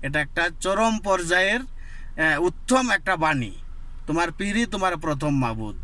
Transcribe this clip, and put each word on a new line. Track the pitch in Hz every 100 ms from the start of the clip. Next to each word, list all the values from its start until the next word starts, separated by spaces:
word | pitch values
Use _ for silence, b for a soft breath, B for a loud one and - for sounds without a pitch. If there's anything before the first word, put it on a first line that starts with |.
এটা | 139 147
একটা | 147 - 170 165
চরম | 185 196 226 220
পর্যায়ের, | 202 190 165 180 190 226 262 - B B B -
এ, | 160 147
উত্তম | 180 - - 254 247
একটা | 196 - 180
বাণী, | 156 147 110 92 - - - - -
"তোমার | 160 170
পীরই | - 202 214 233
তোমার | 208 185 170
প্রথম | 160 143 151
মাবুদ | 139 123 110 107 -